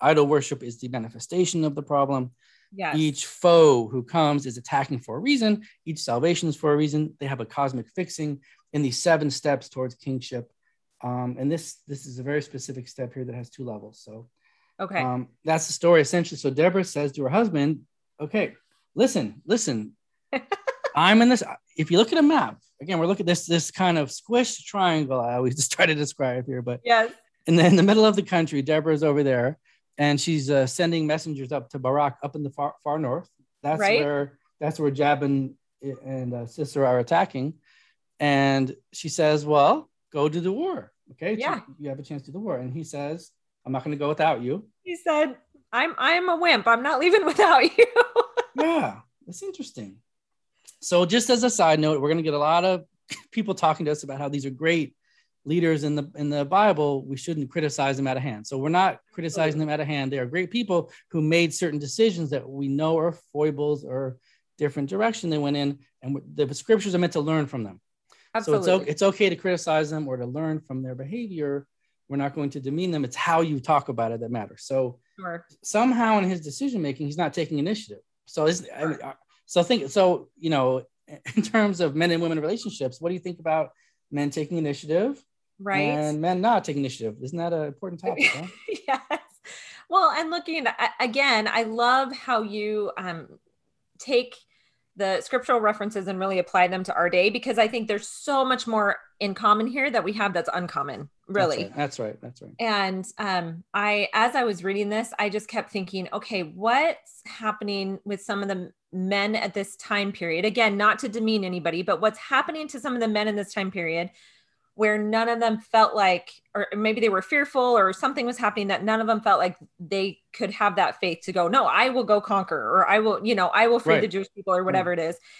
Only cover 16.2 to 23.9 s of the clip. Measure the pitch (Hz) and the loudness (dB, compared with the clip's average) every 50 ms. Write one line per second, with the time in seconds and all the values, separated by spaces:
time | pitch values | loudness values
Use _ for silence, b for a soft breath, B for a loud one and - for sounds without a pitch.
16.2 | 170 175 156 135 - 143 135 143 160 185 175 196 175 - - 143 147 139 135 151 | 0 0 -4 -4 -4 -2 2 4 4 4 4 2 -2 -2 -2 -4 -4 -4 -4 -4
17.2 | 135 127 147 214 233 208 160 147 143 151 156 - - _ _ _ _ _ _ - | -2 0 2 2 2 2 2 0 2 0 0 -2 -6 _ _ _ _ _ _ -12
18.2 | 151 151 - 214 175 - - _ _ _ _ _ _ _ - 151 240 262 - 180 | -10 -4 -2 -2 -2 -2 -6 _ _ _ _ _ _ _ 0 2 2 2 2 0
19.2 | 120 104 - - - 156 208 233 - - 123 110 107 107 - _ _ _ _ _ | -4 -4 -6 -8 -4 0 0 0 0 0 -2 -4 -4 -8 -12 _ _ _ _ _
20.2 | _ - - 262 - - 403 - - - - - - - - 143 165 185 214 226 | _ -8 -8 -8 -6 -6 -10 -8 -6 -8 -8 -6 -6 -2 2 4 6 8 8 8
21.2 | 240 247 247 - - - - - _ _ _ - 156 - 165 185 226 226 359 330 | 8 6 6 4 2 -4 -10 -14 _ _ _ -4 -2 2 4 4 4 6 4 4
22.2 | 294 294 320 269 143 110 - - _ _ _ - 143 175 185 165 165 175 202 - | 6 6 6 4 2 0 -4 -10 _ _ _ -14 -8 -4 -2 0 2 0 0 0
23.2 | 185 175 175 - - - 170 165 147 - - - 190 180 | 2 0 0 0 0 0 0 0 0 -2 -2 0 2 2